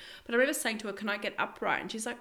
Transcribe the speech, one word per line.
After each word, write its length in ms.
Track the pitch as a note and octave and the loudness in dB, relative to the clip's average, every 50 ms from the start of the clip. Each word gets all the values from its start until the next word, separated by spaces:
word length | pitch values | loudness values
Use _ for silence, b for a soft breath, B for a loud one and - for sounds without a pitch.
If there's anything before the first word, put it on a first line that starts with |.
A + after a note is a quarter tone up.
| B B B B B | B B B B B
But 100 | - A#3 | 0 4
I 40 | A#3 | 4
remember 160 | B3+ C#4 D4+ | 4 4 4
saying 240 | D4 - A#3+ A3 G#3+ | 2 0 0 -2 -2
to 80 | - | -4
her, 80 | G#3 G3 | -6 -6
"Can 160 | G3+ G#3+ G#3+ | -4 -2 -2
I 80 | G3+ G#3 | -2 0
get 160 | G#3+ - - - | -2 -2 0 0
upright?" 440 | - A3 - - - - D#3+ - - | 0 0 0 -2 0 2 2 2 2
And 100 | F#3+ - | -2 -4
she's 140 | A3 A3 | -4 -4
like, 100 | A#3+ A#3+ A#3+ | -4 -4 -2